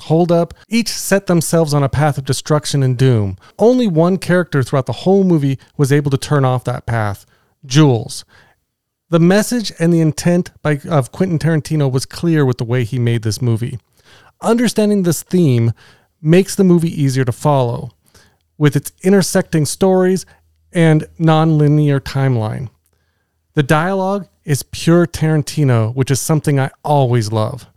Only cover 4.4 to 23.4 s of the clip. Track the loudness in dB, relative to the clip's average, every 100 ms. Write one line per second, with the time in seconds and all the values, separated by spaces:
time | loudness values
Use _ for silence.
4.4 | 0 -2 -2 -2 -4 -4 0 2 2 2
5.4 | 0 -4 _ -2 0 2 0 -2 -2 0
6.4 | 0 -2 -4 -8 -6 -4 -4 -6 _ _
7.4 | _ _ -2 2 4 2 -4 -14 -18 _
8.4 | _ _ _ _ _ _ -4 2 4 2
9.4 | 0 -4 -6 -4 0 2 0 -2 0 0
10.4 | -2 -6 -4 -4 -2 -2 -2 -4 -2 -2
11.4 | 0 -2 -2 -2 -2 -2 -6 -6 -2 0
12.4 | 0 -2 -2 -2 -2 -2 -2 -2 -2 -4
13.4 | -2 -2 -4 -10 _ _ _ -20 _ _
14.4 | -2 0 0 0 0 2 0 -2 -2 0
15.4 | 2 2 0 -2 -10 _ _ _ 2 2
16.4 | 2 2 2 2 0 -2 -2 0 -2 -2
17.4 | 0 0 0 -4 -10 -18 _ _ _ _
18.4 | _ -2 0 0 -4 -4 2 2 2 -2
19.4 | -2 -2 -2 0 0 2 2 0 -4 _
20.4 | _ _ _ 0 4 2 0 -2 2 2
21.4 | 2 2 2 2 2 0 -4 -2 -2 -2
22.4 | -4 -6 -12 _ _ _ _ _ _ _